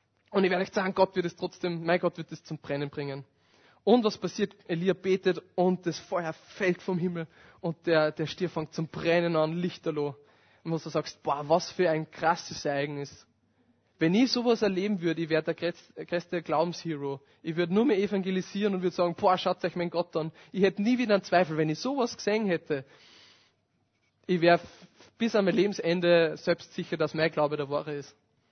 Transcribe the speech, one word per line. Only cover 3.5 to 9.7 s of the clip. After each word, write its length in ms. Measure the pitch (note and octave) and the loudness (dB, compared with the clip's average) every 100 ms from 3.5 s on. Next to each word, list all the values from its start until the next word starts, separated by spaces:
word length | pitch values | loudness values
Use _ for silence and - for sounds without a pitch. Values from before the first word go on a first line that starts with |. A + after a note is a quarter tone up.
| _ _ _ | _ _ _
Und 200 | - G#3+ | 2 4
was 140 | G#2+ - | 4 -2
passiert? 360 | F3+ - G3 - - | -6 -4 -4 -6 -6
Elia 240 | E3+ F#3 | -2 0
betet 500 | F3+ F#3+ F#3+ F#3+ E3+ - | 0 0 0 0 -2 -4
und 320 | - F3+ F3+ F3 | 0 0 0 -4
das 120 | - | -8
Feuer 340 | - F3+ E3 D#3+ - - | -6 -4 -4 -8 -14 -2
fällt 260 | F#3+ F3+ | -2 0
vom 160 | - F3+ | -4 -2
Himmel 280 | F3+ E3+ D#3+ _ - - | -2 -4 -10 _ -20 -8
und 260 | E3+ D#3+ E3+ | -8 -4 2
der, 260 | D#3+ D3+ | 4 4
der 140 | D#3 D3+ | 0 -6
Stier 240 | - E3+ | -4 -6
fängt 240 | E3 D#3 | -4 -6
zum 140 | - D#3+ | -6 -6
Brennen 460 | D#3+ E3 E3+ E3+ | -4 2 2 2
an, 200 | D#3+ D#3 | 2 0
lichterloh. 600 | E3+ F3 | 0 -4